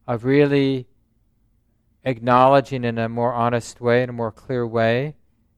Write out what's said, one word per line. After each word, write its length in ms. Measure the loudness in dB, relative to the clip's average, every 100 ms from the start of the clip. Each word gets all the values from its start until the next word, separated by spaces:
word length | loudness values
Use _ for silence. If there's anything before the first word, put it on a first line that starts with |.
| -8
of 180 | -6
really 640 | 0 2 2 2 0 -4 -8 _ _ _ _ _ _ _ _ _ _ _
acknowledging 800 | -8 -6 2 4 6 4 2 -4
in 140 | -4 -4
a 100 | -6
more 240 | -4 -4
honest 480 | -2 -2 -2 -6 -6
way, 220 | 0 0
in 80 | 0
a 20 |
more 200 | -4 -8
clear 340 | -8 -8 -6 -4
way, 480 | 0 0 0 -4 -10 _ _ _